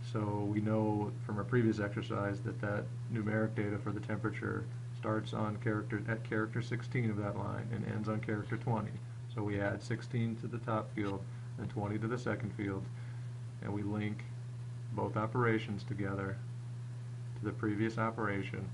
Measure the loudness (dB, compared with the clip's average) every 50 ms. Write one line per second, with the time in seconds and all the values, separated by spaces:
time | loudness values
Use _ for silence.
0 | -6 -2 0 0 2 2 2 2 2 4 4 4 4 6 6 6 6 6 4 4
1 | 2 0 -2 -4 -2 -2 0 0 2 4 6 6 8 8 6 4 2 0 0 -2
2 | -2 0 0 0 2 2 0 0 -2 -4 -2 0 0 0 0 0 0 -2 -4 -6
3 | -4 -2 0 0 2 4 4 4 4 4 2 2 2 2 0 0 0 -2 -2 -2
4 | -2 -2 -2 2 2 0 0 2 -2 0 0 0 -2 -4 -6 -6 -8 -6 -6 -4
5 | 0 2 2 2 0 0 0 0 0 0 0 0 0 2 2 2 0 0 -2 -2
6 | 0 0 -2 -2 -2 0 2 2 2 2 0 -2 -2 0 -2 -4 -4 -2 0 2
7 | 2 2 2 2 0 0 0 0 -2 -2 -2 -2 -2 -2 -2 -2 -2 0 0 0
8 | 0 0 0 0 0 0 -2 -2 0 -2 -2 -2 2 2 2 2 0 -2 -4 -6
9 | -8 -8 -8 -8 -8 -6 -4 -2 0 2 2 2 2 2 2 0 0 -2 -2 -2
10 | -2 -2 0 2 2 2 0 -2 -4 -4 -4 -4 0 2 2 2 0 0 -2 0
11 | 0 0 0 -2 -4 -6 -8 -8 -8 -8 -6 -4 -4 -4 -2 -2 0 0 0 0
12 | 2 0 0 0 2 0 0 0 0 -4 -2 -2 -2 0 0 -2 -2 -4 -6 -6
13 | -8 -8 -6 -6 -6 -6 -6 -6 -8 -8 -8 -6 -4 -2 -2 0 0 0 0 0
14 | 0 0 -2 -4 -6 -8 -8 -8 -8 -8 -6 -6 -6 -6 -6 -6 -6 -4 -2 0
15 | 0 0 2 0 0 2 4 4 6 6 6 4 4 0 -2 -4 -2 -4 -2 -2
16 | 0 0 0 0 0 -2 -2 -4 -6 -6 -8 -8 -8 -8 -8 -8 -8 -8 -8 -8
17 | -8 -8 -8 -8 -8 -8 -6 -4 -2 -2 -2 0 0 0 2 4 2 2 2 2
18 | 0 0 2 0 0 0 2 0 -2 -2 -4 -4 -4 -4